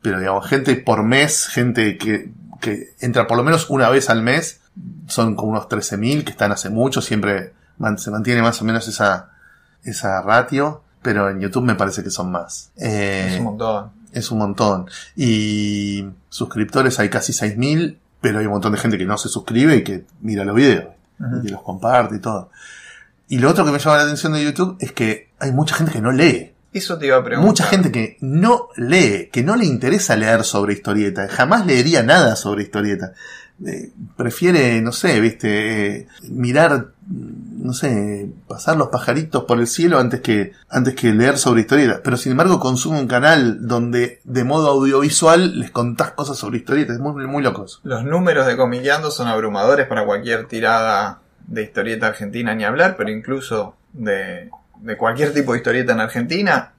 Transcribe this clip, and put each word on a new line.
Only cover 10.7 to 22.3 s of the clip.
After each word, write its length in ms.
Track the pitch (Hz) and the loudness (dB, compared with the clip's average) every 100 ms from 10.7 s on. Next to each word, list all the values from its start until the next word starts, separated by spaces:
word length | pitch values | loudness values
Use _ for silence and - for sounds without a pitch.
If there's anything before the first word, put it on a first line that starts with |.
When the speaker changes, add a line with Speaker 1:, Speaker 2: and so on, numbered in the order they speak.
| 151 _ _ | -6 _ _
Speaker 1:
pero 280 | - 104 98 | -2 0 0
en 100 | 98 | -2
YouTube 240 | 98 123 | -4 -2
me 120 | 123 98 | 0 0
parece 280 | 98 95 | -2 -4
que 60 | 95 | -8
son 200 | - 92 | -6 -6
más. 400 | 87 85 - - - | -6 -8 -16 -18 -8
Eh, 520 | 117 107 101 98 95 | -4 -2 -2 -2 -4
Speaker 2:
Es 60 | 92 | -4
un 60 | 117 | -6
montón. 460 | 104 113 104 104 - - | -6 -4 -4 -6 -20 -14
Speaker 1:
es 180 | - 110 | -10 -6
un 60 | 110 | -2
montón. 460 | 104 101 110 95 92 - - - | -2 0 0 0 -4 -14 -18 -2
Y 880 | 127 110 107 107 104 104 101 101 98 95 _ | 0 2 0 -2 -2 -2 -4 -6 -8 -14 _
suscriptores 680 | - 104 113 107 - 131 123 | -10 -8 -4 -2 2 2 2
hay 100 | 104 | 0
casi 240 | 117 - | 0 -2
seis 240 | - 107 104 | -2 -4 -2
mil, 420 | 135 156 - - _ _ | 0 0 0 -6 _ _
pero 180 | 101 107 | -2 0
hay 60 | 107 | -2
un 80 | |
montón 180 | 101 104 | -2 -2
de 60 | 104 | -2
gente 200 | 117 104 | -2 -2
que 80 | 92 | -2
no 120 | 104 | -4
se 100 | - | -6
suscribe 460 | - - 113 147 135 | -8 -2 2 4 4
y 60 | |
que 220 | 95 95 - _ | 2 -8 -12 _
mira 240 | 107 101 98 | -6 -4 0
los 100 | 104 | 4
videos, 320 | 139 101 - - _ _ | 4 4 0 -18 _ _
Speaker 2:
Ujú. 180 | 127 120 | -6 -6
Speaker 1:
y 80 | 107 | -6
que 60 | |
los 100 | 98 | -10
comparte 520 | - 92 110 123 110 104 | -10 -4 2 2 2 -2
y 40 | |
todo. 300 | 117 | -6